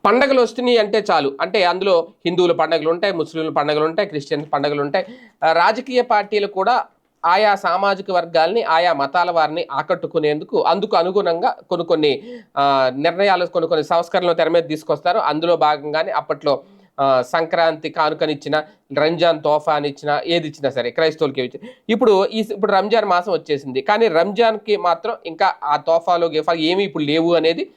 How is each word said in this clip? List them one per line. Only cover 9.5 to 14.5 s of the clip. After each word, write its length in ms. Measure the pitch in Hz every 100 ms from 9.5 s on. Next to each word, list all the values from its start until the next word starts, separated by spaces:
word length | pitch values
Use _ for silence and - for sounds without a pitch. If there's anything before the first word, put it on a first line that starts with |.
| 160 -
ఆకట్టుకునేందుకు, 920 | 139 151 175 165 165 151 151 - 180
అందుకు 360 | - 175 196 202
అనుగుణంగా 580 | 226 196 170 170 247 - -
కొన్ని 160 | 175 170
కొన్ని, 360 | 160 151 120 226 247 _ 139
ఆ, 340 | 139 135 131 131
నిర్ణయాలు, 500 | 165 170 202 180 175
కొన్ని 220 | 175 160
కొన్ని 160 | 160
సంస్కరణలు 500 | 147 - - 190 175
తెర 160 | 165
మీద 140 | 160